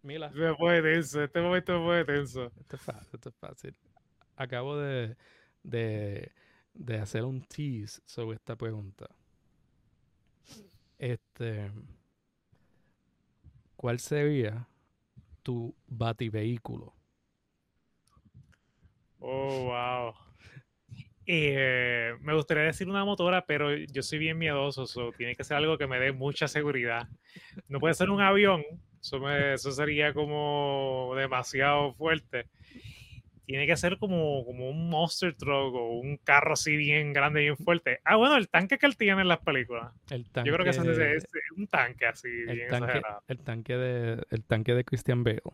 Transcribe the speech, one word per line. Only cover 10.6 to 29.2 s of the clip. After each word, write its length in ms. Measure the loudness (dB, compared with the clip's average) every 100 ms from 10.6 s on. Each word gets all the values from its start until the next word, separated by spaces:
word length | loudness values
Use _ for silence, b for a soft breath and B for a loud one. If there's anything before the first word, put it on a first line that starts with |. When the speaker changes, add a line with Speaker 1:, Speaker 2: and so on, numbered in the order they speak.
| -20 _ _ _
Speaker 1:
Este, 720 | -8 -8 _ _ -8 -8 -10 -12 -18 -20 _ _ _ _ _ _ _ _ _ _ _ _ _ _ -20 _ _ _
¿cuál 240 | -4 -4
sería 680 | -2 0 2 2 0 -2 -10 _ _ _ _ -20 _ -14
tu 320 | -6 -6 -6 -10 _
bativehículo? 1080 | -4 -2 -2 -4 -2 -2 -2 -6 -12 -14 _ _ _ _ _ _ _ _ _ _ _ _ _ _ -20 -20 _ _ _ -20 _ _ _
Speaker 2:
Oh, 440 | -8 -4 -2 -2 -2
wow. 480 | -2 -2 -2 -6 -10 B B B B _ _ _ -20 -20 _ -2
Eh, 840 | 2 2 2 2 2 2 0 -2 -6
me 120 | 0
gustaría 300 | 0 2 2
decir 240 | 2 0 -4
una 160 | -2
motora, 400 | 0 0 2 2 2
pero 280 | 0 0 -2
yo 260 | -4 -6
soy 160 | -4 -2
bien 180 | -2 0
miedoso, 480 | 0 0 -2 -4 -8
so 260 | -6 -8
tiene 240 | -6 -8 -6
que 80 |
ser 140 | -2 0
algo 200 | 2 0
que 80 | 0
me 140 | 0
dé 100 | 0
mucha 360 | 0 -4 -2 -2
seguridad. 600 | 0 -2 0 0 -2 -6 -16 B B B B -8
No 100 | 0
puede 160 | 2
ser 160 | 2 2
un 100 | 4
avión, 440 | 6 8 6 4 0 -12 -20 _
eso 200 | -6 -4